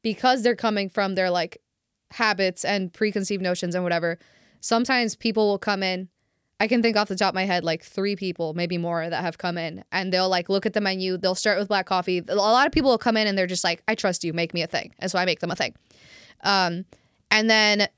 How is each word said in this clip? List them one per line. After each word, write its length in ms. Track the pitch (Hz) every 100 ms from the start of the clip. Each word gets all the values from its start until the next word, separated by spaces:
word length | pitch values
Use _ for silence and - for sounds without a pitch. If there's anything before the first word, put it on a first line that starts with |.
because 400 | 226 208 254 262
they're 120 | 233 214
coming 320 | 226 208 196
from 280 | - 196 190
their, 140 | 185
like, 260 | 175 165 - _ _ _ _ _
habits 520 | - 220 196 185 185
and 300 | - 202 185
preconceived 480 | - 214 202 190 202
notions 320 | 180 180 175 180
and 80 |
whatever, 340 | 175 170 165 170 _ _ _ _
sometimes 540 | - 233 247 254 233 -
people 320 | 226 220 208
will 80 | 202
come 240 | - 196
in. 240 | 190 185 185 _ _ _ _ _
I 80 | 208
can 120 | 240
think 140 | 226 208
off 140 | 208
the 80 | 190
top 120 | 196
of 60 | 185
my 80 |
head, 220 | 190 180 165
like, 180 | 160
three 320 | - - 202 202
people, 380 | 185 175 165
maybe 240 | 165 175 175
more, 320 | 170 170 165
that 120 | 165
have 140 | 175 -
come 200 | 180 170
in, 260 | 165 185 -
and 220 | 185 190
they'll, 160 | 180 185
like, 180 | 180 175
look 180 | 196 208
at 60 |
the 60 | 208
menu. 380 | 202 190 185 185
They'll 180 | 190 185
start 240 | 214 196
with 80 | 196
black 180 | 202 185
coffee. 380 | 185 180 180 170
A 60 | 202
lot 300 | 208 240 277
of 60 |
people 200 | 294 269
will 60 | 226
come 200 | 247 226
in 100 | 214
and 100 | 196
they're 80 | 180
just 180 | 180 180
like, 180 | 170 -
"I 60 | 220
trust 280 | 196 175
you, 80 | 170
make 220 | 165 170
me 80 | 170
a 60 | 165
thing." 260 | 156 - _
And 120 | 185
so 80 | 180
I 60 | 185
make 160 | 156
them 100 | 175
a 40 | 170
thing. 180 | 135 - _ - - - - _ -
Um, 400 | 196 180 170 190 - _ _ _
and 200 | 214 220
then 400 | 220 214 208 202